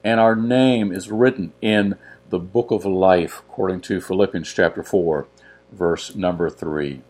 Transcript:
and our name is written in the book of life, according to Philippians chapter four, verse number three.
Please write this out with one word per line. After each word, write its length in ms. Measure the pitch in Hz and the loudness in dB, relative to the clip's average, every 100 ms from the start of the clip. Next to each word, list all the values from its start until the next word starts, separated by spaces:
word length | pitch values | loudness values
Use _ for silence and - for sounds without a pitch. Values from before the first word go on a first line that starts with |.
and 160 | 107 113 | 2 4
our 160 | 113 110 | 4 4
name 560 | 117 127 131 120 101 | 2 4 4 2 -2
is 180 | 92 104 | -4 -6
written 440 | 107 127 127 82 - | 2 2 2 -10 -4
in 340 | 110 107 101 98 - - _ | 0 2 2 -4 -12 -20 _
the 100 | 92 | -6
book 320 | 90 120 - | -2 -2 0
of 140 | 107 98 | -2 0
life, 580 | 92 95 90 82 - _ | 2 4 4 2 -8 _
according 320 | - 95 92 | -4 -4 -4
to 220 | - 95 | -4 -6
Philippians 500 | - 95 101 87 78 | -2 0 0 -2 -6
chapter 320 | - 87 - | 0 0 0
four, 440 | - 98 85 73 69 _ - - _ | -2 0 0 -2 -6 _ -20 -20 _
verse 440 | 98 87 82 - 104 | -4 -2 -2 -6 -4
number 340 | 90 85 82 | -4 -2 -4
three. 520 | - 82 76 71 67 | -4 -6 -4 -6 -8